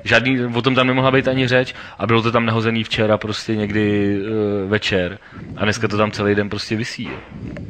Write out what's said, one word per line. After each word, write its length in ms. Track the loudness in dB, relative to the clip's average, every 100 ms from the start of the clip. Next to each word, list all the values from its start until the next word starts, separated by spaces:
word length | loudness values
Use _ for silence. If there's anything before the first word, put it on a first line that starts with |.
žádný, 420 | 2 2 4 0 0 0
o 60 |
tom 140 | 2 4
tam 120 | 2
nemohla 240 | 4 4
být 160 | 4 2
ani 200 | 0 2
řeč 280 | 2 0 -6 -14 -4
a 80 | 2
bylo 140 | 2
to 100 | 4
tam 140 | 2 2
nahozený 380 | 0 0 0
včera 340 | -2 0 2 2
prostě 380 | 0 -6 -4 -2
někdy, 600 | 0 0 2 2 0 0
eh, 460 | -2 -2 0 0 0
večer 500 | 0 0 0 -2 -6 -16 -18 -12 -4
a 60 |
dneska 240 | -2 0 0
to 100 | 0
tam 140 | 0
celý 240 | 0 0 2
den 140 | 0
prostě 260 | -4 -4 -4
visí, 280 | -4 -8
jo. 140 | -10 -12 -14 -14 -12 -12